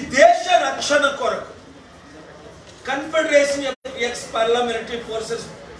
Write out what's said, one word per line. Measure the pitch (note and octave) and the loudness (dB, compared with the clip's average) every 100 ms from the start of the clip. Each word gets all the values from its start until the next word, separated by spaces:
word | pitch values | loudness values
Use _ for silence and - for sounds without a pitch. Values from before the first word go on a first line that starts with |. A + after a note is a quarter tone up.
| - B3 | -2 6
దేశ | E5+ F5 F#4 F4 C4+ | 8 8 4 2 2
రక్షణ | - - C#4+ C#4 - | -2 0 2 2 0
కొరకు | A3+ F#3+ - - - - - - - - - - - - - - A#3+ | -4 -4 -8 -16 -20 -20 -20 -20 -20 -20 -20 -20 -20 -20 -20 -16 -8
Confederation | C4+ D#4 D#4+ D#4 C#4+ C#4+ C#4+ C4+ | -8 -4 -2 2 4 4 0 -4
of | C4 C4 A#3 A#3+ | -8 -10 -6 -6
Ex | A#3+ - A3+ | -6 -8 -2
Parliamentary | A3+ A#3+ A#3+ A3+ A#3 A#3+ A3 | 0 2 0 -4 -6 -10 -8
Forces | A3 A3 A#3 - - - - | -8 -6 -8 -10 -16 -18 -18